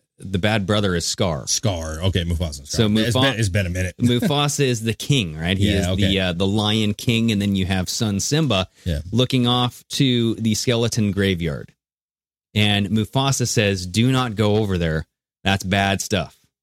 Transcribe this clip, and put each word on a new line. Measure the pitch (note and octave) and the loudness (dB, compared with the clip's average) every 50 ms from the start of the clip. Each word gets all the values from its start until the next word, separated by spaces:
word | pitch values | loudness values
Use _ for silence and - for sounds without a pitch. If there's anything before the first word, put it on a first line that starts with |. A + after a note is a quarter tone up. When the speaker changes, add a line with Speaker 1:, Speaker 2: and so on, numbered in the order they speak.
| _ _ _ - | _ _ _ -16
Speaker 1:
the | - F#2+ F#2+ | -8 -6 -4
bad | F2+ E2+ G#2+ A2 A2 F#2+ | -2 0 0 0 0 0
brother | F2 G#2 G#2+ G2+ F#2+ F2 | 0 0 0 0 0 0
is | E2+ - | -2 -2
Scar. | - - - A2 F2+ D#2 C2+ A1 | -4 -2 -2 0 0 -2 -2 -4
Speaker 2:
Scar. | - - - - A2 F#2 E2 D#2+ D#2+ D#2 D#2 F2 | -4 -4 -2 -2 -2 -2 -2 -6 -8 -6 -2 -2
Okay, | F#2+ E2+ F#2+ E2+ | 0 0 0 -2
Mufasa. | E2+ F2 D#2+ F2+ D#2+ D2 C#2 C#2 | -2 -2 -2 -4 -6 -6 -10 -12
Scar. | |
Speaker 1:
So | - - - A2+ | -6 -2 0 2
Speaker 2:
It's | G#2+ G#2 A2 A2 - G#2+ | 2 2 2 2 0 2
Speaker 1:
Mufa- | B2+ C3 C#3 | 2 2 0
Speaker 2:
been, | A#2+ G#2 | 0 0
it's | A2+ G2 | -2 0
been | F2 G#2 F#2+ | 0 0 -2
a | F2 | -2
minute. | F2 F#2 F#2 F2+ - | -2 -4 -4 -4 -2
<laughs> | - | 0
Speaker 1:
Mufasa | B2 A#2+ B2 A#2+ A#3 F#3+ C#3+ C#3+ C#3+ D3 C#3 - C#3+ | 0 2 2 2 0 0 0 0 0 0 0 0 0
is | B2+ A#2+ G#2+ A2+ | 0 0 0 -2
the | A2+ G#2+ | -4 -4
king, | - - - D3 C3+ G2+ E2 D2+ | -4 0 0 2 2 2 -2 -4
right? | D#2 D#2+ F2 F#2+ | -4 -2 0 2
He | F#2+ G2+ F2+ | 2 2 2
Speaker 2:
Yeah, | F2 F#2+ | 2 2
Speaker 1:
is | F2 | 0
Speaker 2:
okay. | F2+ F#2 F#2+ G2+ | 0 0 0 2
Speaker 1:
the, | F#2+ G2 F#2+ | 2 2 2
uh, | F#2+ F2+ E2+ | 0 0 0
the | E2+ G2 | 0 0
Lion | F#2+ G2+ A2 G#2 G#2 G#2+ A2 A2 G#2 G#2 | 0 2 2 2 2 2 2 0 0 -2
King, | - - - A#2 A2+ A2+ A#2 | -2 -2 0 0 2 2 2
and | A2 G2+ | 2 0
then | G2+ G2+ G2 | 0 0 0
you | F#2+ F#2 | 0 0
have | F2 F#2+ F#2 F2+ - | 0 0 -2 -2 -4
son | - - A#2 G#2+ G2+ F#2+ | -4 -4 -2 -2 -2 -2
Simba | - - C#3+ D3+ E3 C3 G#2+ F#2 F#2 - _ - - | -2 0 0 0 2 2 0 0 0 -2 _ -8 -6
Speaker 2:
Yeah. | F#2 D#2 D2 D#2 F2+ | -4 -4 -4 -4 -2
Speaker 1:
looking | G#2+ A#2 B2+ - - B2+ A#2+ | 0 0 0 2 2 2 2
off | A#2+ B2 B2 B2 B2 - - - - | 2 2 0 0 -2 -4 -8 -12 -8
to | - - D3 C3 B2 A#2+ A#2 A2+ G#2+ | -2 0 2 2 2 2 2 0 -2
the | - A2+ A2+ G#2+ | 0 0 0 0
skeleton | - - - A#2 A#2 A#2+ A#2 - A#2+ G#2+ G2+ | 0 0 0 0 0 0 0 0 0 0 0
graveyard. | F2+ G2 G2 G2 F#2+ E2 E2+ D#2+ C#2+ A#1 - - _ _ _ _ _ _ _ _ _ _ _ _ _ _ _ _ - | 0 2 2 2 0 0 -2 -4 -6 -6 -10 -14 _ _ _ _ _ _ _ _ _ _ _ _ _ _ _ _ 0
And | G#2+ G#2+ G#2 G#2 G2+ G2+ F2+ | 2 2 4 4 2 2 2
Mufasa | G#2 A2 G#2+ - - C3+ C3+ C#3 C3+ - B2 | 0 0 0 0 0 0 0 0 0 0 -2
says, | - - B2 G#2+ G2+ G2 F2+ F#2 | 0 0 2 2 2 0 -2 -4
"Do | F2+ F2+ A2 A#2 C3 | -2 0 2 2 2
not | C3 C3 B2+ A#2+ G#2 | 2 2 0 -2 -2
go | F#2+ A2 G#2 G#2 | 0 2 2 2
over | G#2+ A2 G2 F#2+ | 2 2 0 0
there. | F2 E2+ D#2+ D#2 D#2 E2 - _ _ _ _ _ _ - | 0 0 0 0 -2 -4 -8 _ _ _ _ _ _ 0
That's | G2 G2 G2 - | 0 0 0 0
bad | F#2 G2 G2 G2 G2 G2 F#2+ | 0 0 0 2 0 0 -2
stuff, | - - G#2+ F#2 D2+ - - _ _ _ _ _ | -2 -4 -4 -4 -4 -6 -12 _ _ _ _ _